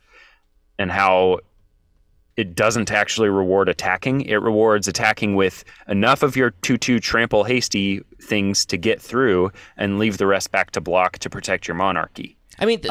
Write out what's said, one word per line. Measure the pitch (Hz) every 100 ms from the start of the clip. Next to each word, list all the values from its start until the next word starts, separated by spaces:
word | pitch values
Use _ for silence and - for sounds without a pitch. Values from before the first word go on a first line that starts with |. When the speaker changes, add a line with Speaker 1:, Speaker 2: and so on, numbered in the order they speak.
| _ - - _ _ _ _ -
Speaker 1:
and | 95
how | 95 98 92 92 90 - _ _ _ _ _ _ _ _ -
it | 98 85
doesn't | 110 113 98
actually | 104 101 - 107
reward | 98 92 95 92
attacking. | 87 95 92 135 135
It | 127 107
rewards | 110 107 110 107 98
attacking | 90 110 107 107 98
with | 95 - - - -
enough | 101 113 139
of | 143 131
your | 123
two | - - 120
two | - 120
trample | - 113 117 107
hasty | 104 127 - 101 98 98 - -
things | - 107 98 101 -
to | 92
get | 113 107
through | - 120 131 92 92 - - -
and | 104 101
leave | 110 98
the | 98
rest | 98 -
back | 98 90
to | -
block | 82 90 90 -
to | -
protect | 98 95 92 -
your | 85
monarchy. | 95 87 82 - - _ _ -
Speaker 2:
I | 214
mean, | 226
th-, | -